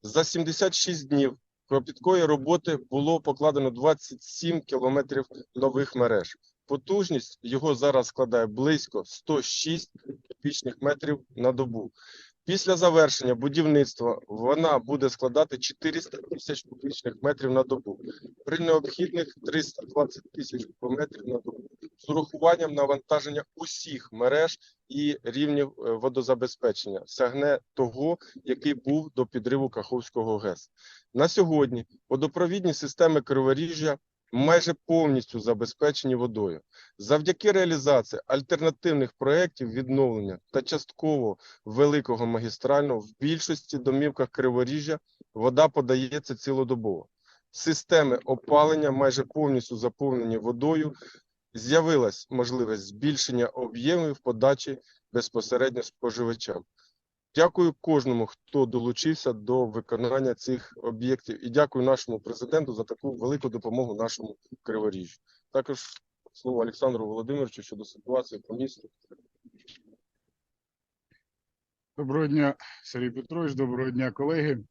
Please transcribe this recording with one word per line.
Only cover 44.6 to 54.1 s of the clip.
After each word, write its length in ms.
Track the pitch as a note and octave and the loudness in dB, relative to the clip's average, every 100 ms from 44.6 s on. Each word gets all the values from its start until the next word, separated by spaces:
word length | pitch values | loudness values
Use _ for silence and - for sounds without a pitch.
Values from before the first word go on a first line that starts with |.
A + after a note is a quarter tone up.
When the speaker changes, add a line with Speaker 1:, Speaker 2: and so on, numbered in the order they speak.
| B2+ D3 D3 D3+ _ _ - | 0 -2 -4 -6 _ _ -16
Speaker 1:
вода 340 | A2 A#2+ B2+ D#3 | 0 2 6 4
подається 680 | D3 B2+ C3 B2+ D3 - B2+ | 4 2 0 0 -6 -8 -8
цілодобово. 720 | - C3+ B2 B2+ A2 F2 - _ _ _ _ | -4 -2 0 -2 -2 -4 -8 _ _ _ _
Системи 680 | - - D#3 - E3 C#3 B2 - | -8 -4 -4 4 4 6 0 -2
опалення 640 | C3 - D3 D3+ D#3 D3+ | -4 4 6 6 4 0
майже 320 | C3+ C#3 C3 | 2 2 2
повністю 540 | B2+ D3 C#3 C3 A2+ A#2 | -4 -2 0 0 -2 -4
заповнені 600 | A#2 - C#3 B2+ A#2 A2+ | -4 -2 -2 -2 -2 -2
водою. 560 | A2 A#2+ D3 D#3+ D#3 - - - _ _ _ | -4 -2 0 0 -2 -8 -20 -20 _ _ _
З'явилась 760 | A2+ A#2 D#3 D#3+ D3+ A2+ - - | -12 2 4 6 4 2 -2 -6
можливість 540 | C3 A#2+ B2+ A2+ G#2+ | -2 -2 0 -2 -2
збільшення 640 | G2 G2+ C#3 C#3 - B2 A#2+ | -6 -4 -2 -2 -2 0 0
об'ємів 680 | - A#2+ A2+ C3 F3 D#3+ | -2 -8 -4 0 0 0